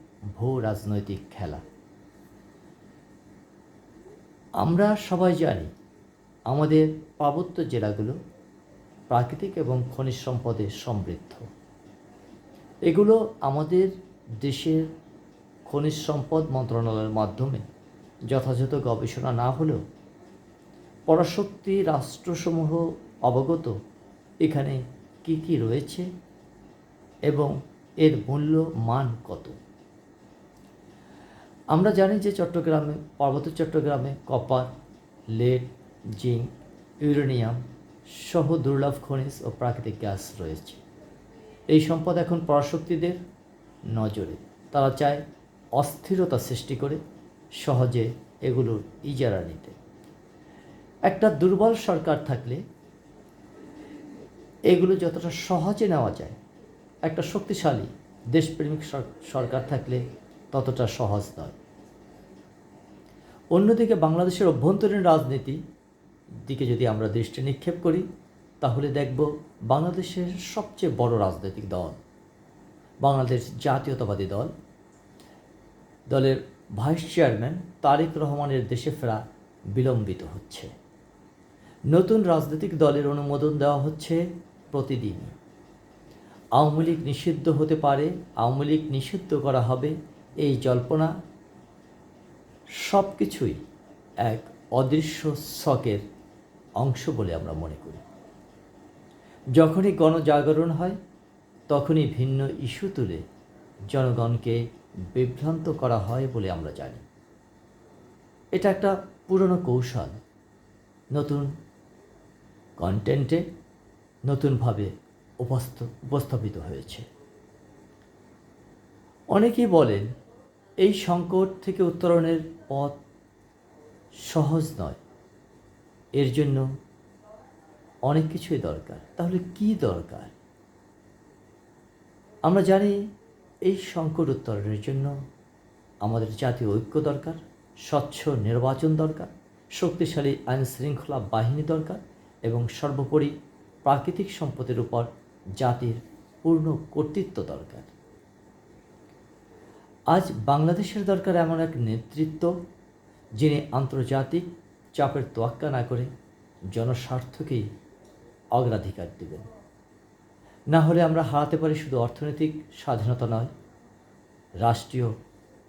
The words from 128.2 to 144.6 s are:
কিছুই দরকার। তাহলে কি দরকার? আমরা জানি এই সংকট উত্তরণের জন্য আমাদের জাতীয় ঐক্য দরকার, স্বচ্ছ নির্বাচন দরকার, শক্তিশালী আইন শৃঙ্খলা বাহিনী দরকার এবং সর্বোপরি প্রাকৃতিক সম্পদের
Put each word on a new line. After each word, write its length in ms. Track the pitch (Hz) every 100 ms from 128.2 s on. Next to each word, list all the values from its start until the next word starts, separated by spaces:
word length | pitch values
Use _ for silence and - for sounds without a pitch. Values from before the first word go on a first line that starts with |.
| 156
কিছুই 260 | 165 - 147
দরকার। 400 | 82 76 - - - -
তাহলে 220 | 175 185 180 -
কি 200 | 214 214
দরকার? 540 | 113 85 82 - - - _ _ _ - - _ - _ - - - - _ - - _ _ - - -
আমরা 200 | 156 190
জানি 460 | 180 196 202 202 208 - - - - -
এই 160 | 185 190
সংকট 520 | - 170 156 160 139
উত্তরণের 520 | 127 - 104 104 104
জন্য 340 | 135 135 139 139 135 - _ _ - _ - -
আমাদের 360 | 107 113 110 107
জাতীয় 320 | 127 120 110
ঐক্য 320 | 107 120 151
দরকার, 320 | 151 139 160 165 - - _ -
স্বচ্ছ 500 | - 147 - - 156
নির্বাচন 680 | 127 104 117 131 135 160 156
দরকার, 320 | 156 156 - - _ _ -
শক্তিশালী 640 | - 175 - 165 151 139 - -
আইন 200 | 135 127
শৃঙ্খলা 540 | - 143 139 - 135
বাহিনী 440 | 98 110 117 147
দরকার 360 | 156 160 156 190 - - - -
এবং 260 | 117 117 117
সর্বোপরি 720 | - 147 135 127 151 147 147 - - - -
প্রাকৃতিক 480 | - 143 - 175 190
সম্পদের 480 | - 143 127